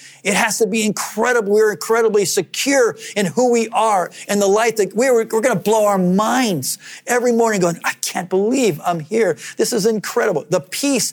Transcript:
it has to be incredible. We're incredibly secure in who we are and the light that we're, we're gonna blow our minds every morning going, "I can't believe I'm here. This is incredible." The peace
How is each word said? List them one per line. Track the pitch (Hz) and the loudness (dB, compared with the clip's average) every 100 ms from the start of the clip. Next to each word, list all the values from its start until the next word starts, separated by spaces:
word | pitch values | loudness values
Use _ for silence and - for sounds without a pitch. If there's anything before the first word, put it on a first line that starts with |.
| - - | -20 -8
it | 190 | -2
has | 190 226 - | 0 0 0
to | 214 | 0
be | 226 208 | 0 -2
incredible. | - - 208 240 240 202 | -4 -6 -2 0 0 2
We're | 208 214 | 2 2
incredibly | 202 - 226 226 208 | 0 0 0 2 2
secure | 190 202 - - 269 277 226 - - | 0 -2 -4 -4 0 2 2 -2 -8
in | 202 185 | -4 -2
who | 226 247 | 0 2
we | 240 220 | 2 0
are | 202 220 196 170 - - | 0 0 0 -2 -8 -4
and | 202 | 0
the | 202 | 2
light | 208 233 220 | 2 2 0
that | 190 | -2
we're, | 208 269 | 0 2
we're | 233 226 220 | 2 2 0
gonna | 254 | 0
blow | 190 202 220 | 0 0 2
our | 208 196 | 2 2
minds | 180 190 220 247 240 160 127 - - - - | 2 2 2 0 0 -2 -6 -8 -14 -14 -4
every | 247 247 | 0 2
morning | 233 226 202 | 2 2 2
going, | 175 170 | 0 -2
"I | - - | -6 -6
can't | - 190 180 | -6 -6 -2
believe | 190 208 269 226 156 | 0 0 2 0 0
I'm | 180 170 | -4 -4
here. | 147 220 226 226 - - | -4 -2 0 -2 -8 -4
This | 220 | -2
is | 240 | 0
incredible." | 214 220 - 240 233 165 - | 0 0 -4 -2 -2 -2 -2
The | 180 | -4
peace | - - 285 254 - | -4 -4 -2 0 -2